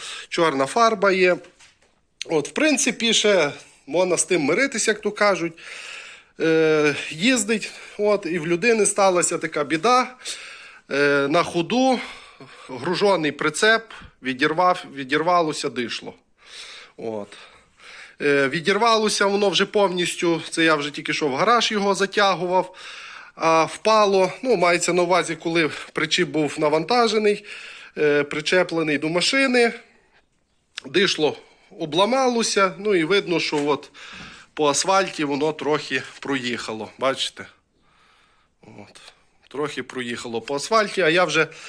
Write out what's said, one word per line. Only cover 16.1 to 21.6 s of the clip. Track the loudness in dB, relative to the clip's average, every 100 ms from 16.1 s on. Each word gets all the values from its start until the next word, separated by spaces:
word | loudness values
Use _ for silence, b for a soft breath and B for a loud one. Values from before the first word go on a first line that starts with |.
| -18 _ _ B B B B B -12
От. | -8 -8 -10 -18 B B B B B B B B
Е, | 0 2 2
відірвалося | 0 0 2 4 4 2 0 0
воно | 2 2
вже | 2 0
повністю, | 2 2 0 -4 -2 -2 -2 -4
це | 0
я | 2
вже | 2 0
тільки | -8 -6
що | -2 -2
в |
гараж | 0 2 2